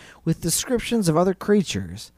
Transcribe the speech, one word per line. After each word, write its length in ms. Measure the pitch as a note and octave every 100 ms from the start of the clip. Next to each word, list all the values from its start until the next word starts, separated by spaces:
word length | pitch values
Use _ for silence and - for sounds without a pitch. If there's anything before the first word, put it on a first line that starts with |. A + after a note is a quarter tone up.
| - -
with 160 | E3 D#3+
descriptions 680 | E3+ - - A#3+ - A#3 E3+
of 80 | D#3
other 180 | F#3
creatures, 760 | F#3 - G#3 E3 G2 F#2 F#2+ -